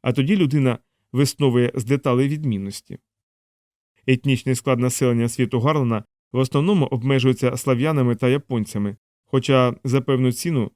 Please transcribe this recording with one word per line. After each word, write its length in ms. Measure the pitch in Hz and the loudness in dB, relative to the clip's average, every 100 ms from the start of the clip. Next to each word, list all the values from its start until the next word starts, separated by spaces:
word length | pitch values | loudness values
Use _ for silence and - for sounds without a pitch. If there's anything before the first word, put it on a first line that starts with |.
а 100 | - | 0
тоді 240 | 123 135 202 | 0 0 2
людина 420 | 151 147 131 117 _ _ _ | 2 2 0 -2 _ _ _
висновує 600 | 127 143 - 135 123 120 | 0 0 2 2 2 0
з 100 | - | -2
деталей 440 | 110 139 139 123 139 | -2 -2 0 0 0
відмінності. 680 | 151 151 101 98 - _ - _ _ _ _ _ _ _ _ _ _ - | -2 -4 -4 -6 -12 _ -20 _ _ _ _ _ _ _ _ _ _ -2
Етнічний 480 | 127 139 127 - | 0 0 -2 0
склад 240 | 123 - 123 | -2 0 0
населення 500 | 123 - 127 117 117 | 0 0 0 0 -2
світу 320 | - 120 123 | -2 -2 0
Гарлена 440 | 127 156 123 110 - _ _ | 0 0 0 -2 -6 _ _
в 60 | 127 | -4
основному 480 | 131 139 165 202 139 | 0 0 2 2 0
обмежується 720 | 127 127 135 131 127 127 - | -2 0 2 2 2 -2 -2
слав'янами 600 | - 120 151 151 123 113 | -2 0 0 2 0 0
та 120 | 127 | 0
японцями, 680 | 139 - 120 104 107 101 98 _ _ | 0 -2 -4 -4 -4 -6 -8 _ _
хоча 500 | _ 135 127 131 123 123 | _ -2 2 4 2 0
за 160 | 131 135 | -2 -2
певну 320 | 135 131 127 | 0 0 0
ціну 380 | 113 170 147 107 | -2 -4 -2 -4